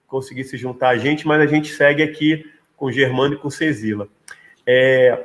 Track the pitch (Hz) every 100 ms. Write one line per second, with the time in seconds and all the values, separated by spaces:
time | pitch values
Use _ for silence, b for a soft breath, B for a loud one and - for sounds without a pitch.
0 | _ 131 131 127 131 127 127 123 127 120
1 | 131 151 156 151 147 151 151 - 143 147
2 | 151 - 156 156 B B B - 135 123
3 | 131 127 139 143 147 - 160 120 110 104
4 | 101 _ - B B B - 127 131 131
5 | 127 113